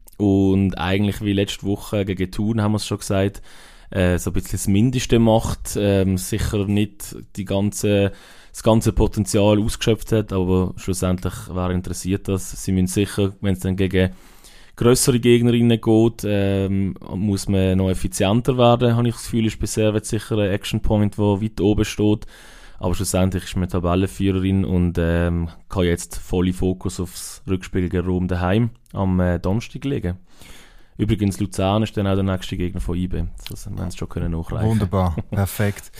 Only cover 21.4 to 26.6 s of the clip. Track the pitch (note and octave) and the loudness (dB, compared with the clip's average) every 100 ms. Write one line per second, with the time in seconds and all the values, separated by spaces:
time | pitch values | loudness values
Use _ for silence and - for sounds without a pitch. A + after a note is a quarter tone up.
21.4 | G#2+ - G2 G#2+ G#2+ - G#2 G#2+ - - | -2 0 2 2 0 0 2 0 -4 -18
22.4 | - - - - F#2+ F2 F#2 F#2 F#2 F#2 | -20 -20 -20 -8 -4 -2 0 0 2 0
23.4 | - G2 F2+ F#2 E2+ F2+ F#2+ - G2 F#2+ | -4 -4 -2 -2 0 2 0 0 0 0
24.4 | F#2+ F#2+ F#2+ F2+ F2 F2 E2 E2+ F2 E2+ | 2 2 2 2 2 2 0 2 0 0
25.4 | E2+ - - G2+ F2 F2 - - - F#2 | -4 -8 -6 0 0 0 -4 -10 -4 0
26.4 | F2+ F2+ | 0 0